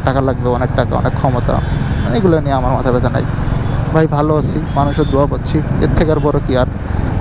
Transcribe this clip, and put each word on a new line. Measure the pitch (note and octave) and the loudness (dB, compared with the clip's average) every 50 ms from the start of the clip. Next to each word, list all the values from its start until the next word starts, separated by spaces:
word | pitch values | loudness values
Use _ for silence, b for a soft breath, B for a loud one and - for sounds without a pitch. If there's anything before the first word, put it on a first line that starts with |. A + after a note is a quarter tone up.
| - | 0
টাকা | C3+ C3 C3+ | 0 0 0
লাগবে, | C3 C3 B2+ - - B2 | 0 0 0 0 0 0
অনেক | B2 A#2+ B2+ C3 - | 0 0 0 0 0
টাকা, | C3+ B2 G#2 - | 0 0 0 0
অনেক | B2 B2 B2 - | 0 0 0 0
ক্ষমতা, | - - C3+ B2 A#2+ - - B2+ - - - - - - - - - - | 0 0 0 2 0 0 0 0 0 0 -2 -2 -2 -2 0 -2 0 0
মানে, | - - A#3 | 0 0 2
এগুলো | F#3+ F3+ D#3+ D#3 | 2 2 2 2
নিয়ে | C#3+ C#3+ C3+ | 2 0 0
আমার | C3 B2+ B2+ C3 | 0 0 0 0
মাথা | A#2 A#2+ C3 | 0 0 2
ব্যথা | A#2+ B2 B2 B2 | 2 2 2 0
নাই | A#2 A2+ G#2+ - - - - - - - - - - - - - - | 0 0 -2 -2 -2 -2 -2 -2 -2 -2 -2 -2 -2 -2 -2 0 2
ভাই। | D#3+ D#3+ D#3 | 2 2 2
ভালো | D#3 D3 D3 D#3 D#3 D3+ | 2 0 0 2 2 0
আছি, | C#3 - E3 D#3 D#3+ - - | 0 0 -2 -2 -4 -2 0
মানুষের | C#3+ C#3+ - - - - - | 0 0 0 0 0 0 0
দোয়া | C3+ C3+ D3 | 2 2 2
পাচ্ছি, | - C3+ B2+ - - - D#3 C#3 - - - | 0 0 -2 -2 -2 -2 -2 0 0 0 0
এর | - C#3 - - | 0 0 2 2
থেকে | F3 D#3 | 2 2
আর | D#3 D3 | 2 2
বড় | C#3+ D3 C#3 C#3+ - - | 0 0 0 0 0 0
কি? | C3 B2+ | 0 0
আর | B2+ - - - - - - - - - - - | 0 0 -2 -4 -6 -4 -4 -2 -2 -2 -2 -2